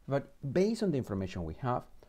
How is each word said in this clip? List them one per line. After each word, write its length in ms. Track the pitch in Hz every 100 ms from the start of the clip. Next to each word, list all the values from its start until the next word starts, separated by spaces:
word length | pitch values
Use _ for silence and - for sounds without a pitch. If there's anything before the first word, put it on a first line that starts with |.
| -
But 280 | 139 - - 139
based 300 | 170 208 226
on 80 | 196
the 80 | 139
information 460 | - 98 92 92
we 100 | 80 -
have, 220 | 123 123 - -